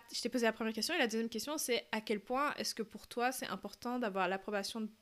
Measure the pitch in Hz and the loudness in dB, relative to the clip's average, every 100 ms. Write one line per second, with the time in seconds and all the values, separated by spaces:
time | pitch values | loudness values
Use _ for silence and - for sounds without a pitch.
0 | - - 233 254 226 220 226 220 214 339 | -6 -4 -2 2 2 2 -2 0 0 4
1 | 240 220 226 220 247 302 - 233 - 220 | 4 2 0 -2 -2 -2 2 2 2 -4
2 | 214 214 - 254 294 - - - 208 - | 0 -2 0 2 2 0 -4 -2 -6 -8
3 | - - 240 254 262 196 202 - 240 247 | -8 0 0 0 -4 -4 -6 -8 -4 0
4 | 226 190 180 190 202 208 196 226 214 - | 0 2 2 2 0 -2 -2 -4 -6 -8